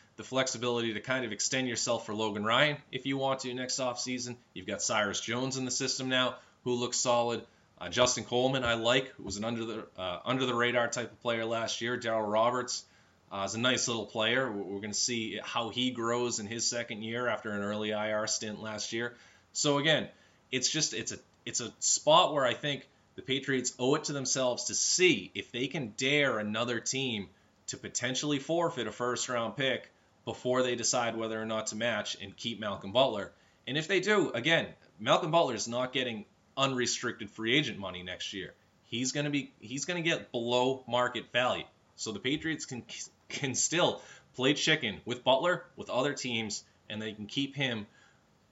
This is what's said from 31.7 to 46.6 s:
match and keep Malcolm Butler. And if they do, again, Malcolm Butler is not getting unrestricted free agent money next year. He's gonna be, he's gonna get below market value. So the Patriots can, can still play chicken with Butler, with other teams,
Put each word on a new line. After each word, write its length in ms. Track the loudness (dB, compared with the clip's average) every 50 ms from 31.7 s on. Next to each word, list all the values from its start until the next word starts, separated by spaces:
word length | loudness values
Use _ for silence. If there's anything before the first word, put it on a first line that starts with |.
| -4
match 400 | -2 0 0 0 0 -2 -4 -6 -8
and 120 | -10 -14 -12
keep 220 | -8 -6 -6 -6 -4
Malcolm 340 | -4 -6 -6 -6 -6 0
Butler. 400 | 4 4 4 4 2 -2 -6 -8 -10 _ _ _ _ _ -8
And 100 | -4 -2
if 100 | -2 0
they 140 | 2 2 2
do, 300 | 4 4 4 4 4 2
again, 360 | 0 0 2 4 4 4 2 0 -8 _ -20 _ _ -4
Malcolm 320 | 2 4 4 4 4 4
Butler 240 | 6 6 6 4 2
is 140 | -2 -4 -2
not 240 | -2 -2 -2 0
getting 320 | 0 0 0 0 -4 -6 -10 _ _ _ _ _ -2 0
unrestricted 680 | 0 2 2 2 0 0 0 -2 -2 -4 -4 -4 -10 -10
free 240 | -6 -2 2 4 4
agent 240 | 4 4 2 -4 -6
money 240 | -6 -8 -8 -8
next 300 | -8 -10 -10 -10 -10 -8
year. 220 | -8 -8 -8 -8 -12 _ _ _ _ _ _
He's 280 | -6 -4 -2 -2 -2
gonna 180 | -2 -2 -2 0
be, 220 | 0 -2 -2 -4 -12 -18
he's 240 | -12 -8 -8 -6 -4
gonna 160 | -4 -4 -2
get 320 | 0 0 0 -2 -4 -6
below 520 | -4 -2 0 2 4 4 4 4 2 -2 -4 0
market 440 | 2 2 2 2 0 -4 -6 -2
value. 320 | 0 2 2 2 0 -2 -4 -10 _ _ _ _ _
So 160 | -8 -6 -6
the 60 | -4 -2
Patriots 460 | -2 -2 -2 0 -2 -4 -4 -4 -6
can, 180 | -8 -10 -10 -10 -12 -12 -14 -14 -14 _ _ _ -10
can 260 | -8 -4 -4 -2 0
still 460 | 0 0 2 4 4 4 4 4 0 -8 -16 -20 -20 -20 _ -4
play 200 | 2 4 4 4
chicken 460 | 4 4 4 4 4 2 -2 -4 -4 -6
with 180 | -6 -4 0
Butler, 420 | 4 4 6 6 6 2 2 0 -2 -12 -14
with 140 | -12 -6 -2
other 220 | 0 2 2 0
teams, 520 | 0 -2 -4 -2 -2 -2 -2 -2 -4 -8